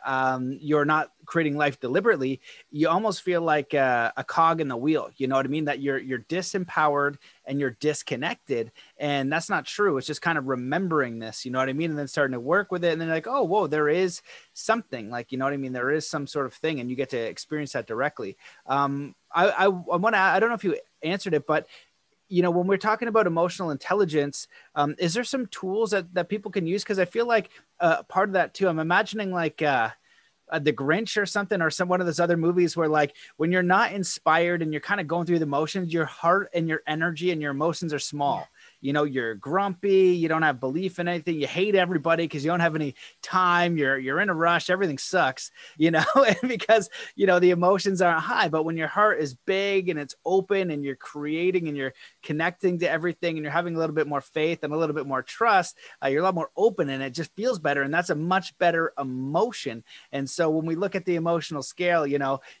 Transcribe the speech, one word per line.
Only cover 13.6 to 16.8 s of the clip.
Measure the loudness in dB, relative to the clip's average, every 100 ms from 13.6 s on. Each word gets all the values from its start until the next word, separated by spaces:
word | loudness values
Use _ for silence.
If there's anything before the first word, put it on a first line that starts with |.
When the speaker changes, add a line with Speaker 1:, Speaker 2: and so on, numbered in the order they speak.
| 0
Speaker 1:
there | 0 2
is | 2 0 -4 -14 -20 -20
something," | -10 -2 -2 -4 -10 -8
like, | -10 -8
you | -4
know |
what | -2
I | -2
mean? | -4
There | -4 0
is | 0 -2
some | -6 -6
sort | -4 -6
of |
thing, | -4 -4 -4